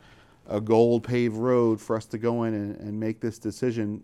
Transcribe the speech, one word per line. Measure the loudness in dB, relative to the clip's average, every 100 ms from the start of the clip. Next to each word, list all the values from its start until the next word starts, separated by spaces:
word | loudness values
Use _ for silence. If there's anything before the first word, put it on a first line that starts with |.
| -20 -20 -20 _ -6
a | -4
gold | 4 6 6 4
paved | 0 0 0 0
road | 2 4 4 2
for | -2 -4
us | -4
to | -4
go | -2 0
in | -2
and, | -2 -6 -8
and | -8 -6
make | -4 -4
this | -6 -6
decision | -8 -4 -2 -2 -4 -6